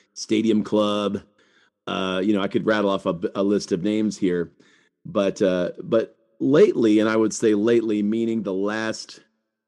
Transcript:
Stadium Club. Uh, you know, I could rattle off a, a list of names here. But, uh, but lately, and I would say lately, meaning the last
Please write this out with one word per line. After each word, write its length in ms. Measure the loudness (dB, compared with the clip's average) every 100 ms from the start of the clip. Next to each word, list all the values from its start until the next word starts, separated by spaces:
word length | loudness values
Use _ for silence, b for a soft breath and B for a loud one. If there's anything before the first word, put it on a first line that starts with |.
| b
Stadium 480 | -14 -4 0 2 2
Club. 600 | 2 0 2 0 -2 -4 -10 _ b b b _ -8
Uh, 340 | -6 -2 -2
you 80 | 0
know, 80 | 0
I 80 | -2
could 180 | -2 0
rattle 240 | 0 2
off 160 | 0 -2
a, 120 | -4 -4
a 80 | -2
list 300 | 0 0 0
of 100 | -4
names 340 | -2 0 -2 -2
here. 360 | -2 -2 -4 _ b b b _ -8
But, 340 | -2 0 2
uh, 300 | 0 0 -2 -6
but 340 | -2 -2 -2 _ _ -6
lately, 600 | 0 4 4 4 4 4
and 100 | 2
I 80 | 2
would 160 | 0
say 220 | 0 2
lately, 480 | 2 4 2 0 -2
meaning 400 | -2 -2 -2 -2
the 100 | -4
last 680 | -4 -4 -4 -6 -8 -12 -20 _ _ _ _